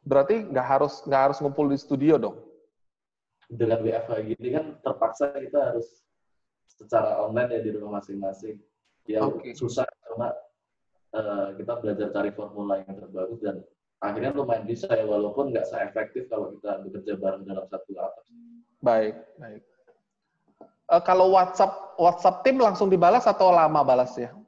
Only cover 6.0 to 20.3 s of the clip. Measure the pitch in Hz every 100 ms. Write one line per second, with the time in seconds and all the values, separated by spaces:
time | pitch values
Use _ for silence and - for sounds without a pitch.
6 | _ _ _ _ _ _ _ _ 110 113
7 | 107 - 110 117 123 117 107 104 104 104
8 | 98 98 98 95 110 104 _ _ _ _
9 | - 107 107 - 120 - - - - _
10 | - - - - - _ _ _ _ _
11 | _ 110 107 101 95 98 98 117 107 101
12 | 104 101 101 107 104 104 101 98 95 98
13 | 92 104 113 117 104 - - _ _ _
14 | 101 110 127 143 123 113 107 120 - 113
15 | 107 104 104 135 135 113 - 104 104 113
16 | - - - 110 101 - 104 - 98 98
17 | 104 98 95 - 98 95 - - - 98
18 | - - _ - - - _ _ 123 113
19 | 107 107 - - 120 107 _ _ _ _
20 | _ _ _